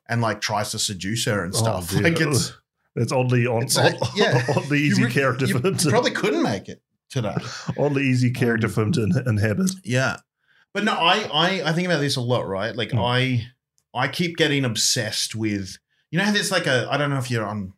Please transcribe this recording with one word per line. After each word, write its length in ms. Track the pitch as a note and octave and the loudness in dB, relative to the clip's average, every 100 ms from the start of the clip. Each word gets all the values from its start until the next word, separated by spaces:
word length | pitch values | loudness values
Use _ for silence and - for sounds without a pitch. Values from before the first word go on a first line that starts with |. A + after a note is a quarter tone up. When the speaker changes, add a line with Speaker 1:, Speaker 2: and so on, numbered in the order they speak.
| - | -4
Speaker 1:
and, 120 | A#2 | 0
like, 200 | A#2 G#2 | 0 0
tries 300 | - G#2 G#2+ | -2 -2 -2
to 80 | A2 | -4
seduce 440 | - G2 F2+ A2+ - | -4 -4 -4 -2 0
her 180 | G2+ | 0
and 100 | F2 | 0
Speaker 2:
Oh, 40 | G2+ | 0
Speaker 1:
stuff. 320 | A2+ - F2 | 0 0 -2
Speaker 2:
dear. 100 | - | 0
Speaker 1:
Like, 180 | E3+ E3 | 2 2
it's 340 | D#3 C3+ - - _ _ _ - | 2 2 0 -6 _ _ _ -4
Speaker 2:
It's 140 | A#2+ | 0
oddly 320 | C3+ B2+ B2 A#2+ | 0 2 2 2
on-, 160 | A#2 | 0
Speaker 1:
it's 140 | B2 C#3 | 0 2
a, 180 | - - | 2 2
Speaker 2:
odd-, 140 | - F#3+ | -2 0
Speaker 1:
yeah. 280 | A3 - A#2+ | 2 2 2
Speaker 2:
<laughs> 60 | C#3+ | 0
oddly 240 | C3+ C#3+ | 0 2
easy 220 | D3 B2+ | 2 2
Speaker 1:
You 60 | B2 | 2
re-, 60 | |
Speaker 2:
character 320 | C3+ C3+ B2 C3 | 2 2 2 0
Speaker 1:
you 120 | A#2+ | 0
Speaker 2:
for 60 | F#3 | 0
him 100 | C3+ | 0
to 120 | D#3+ | 2
Speaker 1:
probably 220 | G#3+ B3 | 2 2
couldn't 320 | - G3 D#4 | 0 -2 0
make 240 | B3+ G2+ - | 0 -2 -8
it 120 | - _ _ - | -18 _ _ -10
today. 260 | C3+ A2 - - - - - | -6 -4 -4 -8 -10 -8 -2
Speaker 2:
Oddly 260 | C#3+ C#3 | 0 0
easy 280 | C#3 B2+ B2 | 2 4 2
character 360 | B2 A#2+ A2+ A2 | 2 2 2 0
Speaker 1:
Um, 60 | |
Speaker 2:
for 80 | - | 0
him 80 | G#2+ | 0
to 100 | - | 2
in-, 200 | G#2 F#2 - | 2 0 0
inhabit. 460 | G#2+ A2 G2+ F#3+ - - | 0 2 2 0 -2 -2
Speaker 1:
Yeah. 320 | B2+ C3 - - _ _ _ _ | 0 0 -4 -12 _ _ _ _
But 100 | G3+ | -4
no, 100 | G#3 | 0
I, 360 | G3+ E3 G3 G#3 | 2 2 2 0
I, 360 | D3+ F3 F#3+ D3 | 0 0 0 0
I 40 | |
think 120 | E3 F3+ | 0 0
about 120 | D#3+ | 0
this 140 | C#3+ C3 | 0 -2
a 40 | |
lot, 240 | A#2+ A#2+ F2+ | 0 0 0
right? 280 | F#2+ G#2+ A2+ | -4 -4 -4
Like, 160 | A2 | -2
Speaker 2:
Hmm. 80 | A2+ | 0
Speaker 1:
I, 480 | A#2 B2 C3 B2 G2 _ _ _ _ | 2 2 2 0 -4 _ _ _ _
I 140 | A#2 C3+ | -4 -4
keep 260 | - F3 E3+ | -2 -2 0
getting 280 | D#3 C#3+ C3 | 0 2 0
obsessed 680 | G#2 - - G#2+ - - | -2 -2 -2 -4 -4 -6
with, 440 | G#2+ A2 G2+ F#2+ - _ _ _ | -4 -2 -2 -6 -14 _ _ _
you 60 | D#3+ | -2
know 60 | G3+ | 0
how 80 | |
there's, 180 | G#3 F#3 | 0 0
like, 160 | F#3 E3 | 0 2
a, 200 | B2+ A2+ | 0 0
I 60 | C#3 | -2
don't 120 | C#3+ | 0
know 80 | C#3 | -2
if 140 | B2 | -2
you're 140 | A#2+ G#2 | -2 -2
on, 240 | G#2+ F#2 | -4 -8